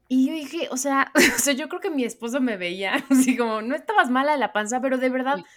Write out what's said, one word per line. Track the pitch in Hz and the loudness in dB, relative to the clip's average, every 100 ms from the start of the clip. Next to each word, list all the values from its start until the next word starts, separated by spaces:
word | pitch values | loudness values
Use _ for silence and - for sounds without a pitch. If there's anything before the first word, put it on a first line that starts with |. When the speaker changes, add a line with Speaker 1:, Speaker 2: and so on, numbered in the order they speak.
| _ | _
Speaker 1:
Y | 254 269 | 0 0
yo | |
dije, | 320 277 320 302 | -2 -8 -8 -6
o | 254 | -4
sea, | 277 269 - - | -2 0 2 4
<laughs> | - - | 4 4
o | |
sea, | 277 | 0
yo | 269 302 | 0 -4
creo | 359 | -6
que | 403 | -4
mi | 294 | -2
esposo | 233 - 233 262 | -2 -4 -6 -2
me | 254 202 | -2 -2
veía | 180 175 190 | -4 -4 -2
<laughs> | 262 - | -2 2
así | 262 254 233 | 4 4 2
como, | 233 220 | 0 -2
no | 220 302 | -4 -4
estabas | - 415 294 | 0 0 2
mala | 254 285 | 2 2
de | 302 | 2
la | 214 | 0
panza, | 208 208 254 | -2 -2 -2
pero | 262 254 | -2 0
de | 254 | 0
verdad | 254 262 285 | 0 -2 -4
Speaker 2:
Sí. | 349 | -6